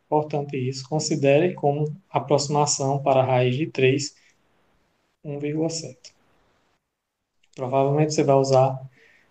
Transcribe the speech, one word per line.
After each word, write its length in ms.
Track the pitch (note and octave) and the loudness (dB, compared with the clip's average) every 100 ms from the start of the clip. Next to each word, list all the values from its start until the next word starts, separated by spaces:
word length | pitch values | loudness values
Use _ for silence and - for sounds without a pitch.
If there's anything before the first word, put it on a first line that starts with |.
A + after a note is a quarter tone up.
| _ | _
importante 500 | D3+ D3+ D3+ C#3+ C#3+ | -2 -2 -4 -6 -6
isso, 320 | B2+ C3 - | -6 -6 -6
considere 680 | D#3 D3+ D#3 C#3 C#3+ F#3 | -6 -2 0 4 4 2
como 300 | F#3+ D3 D3 D3+ - _ | 0 -2 -2 -4 -6 _
aproximação 880 | C3+ C3 C#3+ C3+ D3 C#3+ - C3+ C#3 | -6 0 0 0 0 0 0 -2 -2
para 200 | C#3+ C3 | 2 2
a 40 | |
raiz 300 | B2 B2+ B2+ | 2 2 2
de 140 | B2+ E3 | 0 -4
três, 480 | - C3 C#3 C#3 - _ _ _ _ _ _ _ _ _ _ | 0 2 2 -4 -12 _ _ _ _ _ _ _ _ _ _
um 160 | D#3 C#3+ | -12 -8
vírgula 300 | D3 D3+ D#3+ | -6 -4 -4
sete. 440 | - B2+ - - _ _ _ _ _ _ _ _ _ _ _ _ _ _ | -4 -10 -16 -20 _ _ _ _ _ _ _ _ _ _ _ _ _ _
Provavelmente 580 | - B2 C3+ C#3 D3 D3+ | -10 -2 0 2 2 2
você 120 | - | 2
vai 100 | C#3+ | 4
usar 500 | C3+ C3+ C3 C3 - - _ _ _ _ | 4 4 4 2 0 -12 _ _ _ _